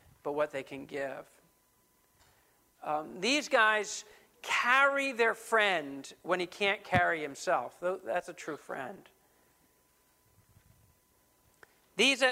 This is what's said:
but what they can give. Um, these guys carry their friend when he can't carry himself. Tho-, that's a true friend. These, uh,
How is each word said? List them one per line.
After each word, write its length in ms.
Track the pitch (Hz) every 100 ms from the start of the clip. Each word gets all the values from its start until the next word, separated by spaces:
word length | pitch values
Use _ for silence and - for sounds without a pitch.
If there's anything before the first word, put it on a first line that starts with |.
| _ _
but 120 | 147 147
what 180 | 151
they 100 | 135
can 220 | 135 135 139
give. 400 | 143 139 147 - _ _ _ _ _ _ _ _ _ _ _ _ _ _ _
Um, 380 | 156 151 156 147
these 300 | 214 285 -
guys 560 | 247 214 214 196 - - - _ _ -
carry 640 | - 240 269 277 277 269
their 240 | 233 233 202
friend 760 | - 226 202 175 143 139 135 -
when 160 | 160 180
he 60 | 180
can't 360 | - 202 202
carry 380 | - 180 175 165
himself. 560 | 147 135 180 151 123 -
Tho-, 180 | 175 185 185
that's 240 | 175 180
a 40 |
true 220 | 170 - 143
friend. 420 | - - 127 - - _ _ _ _ _ _ _ _ _ _ _ _ _ _ _ _ _ _ _ _ _ _ _ _ _ _ _ _ -
These, 260 | 254 247
uh, 80 | 262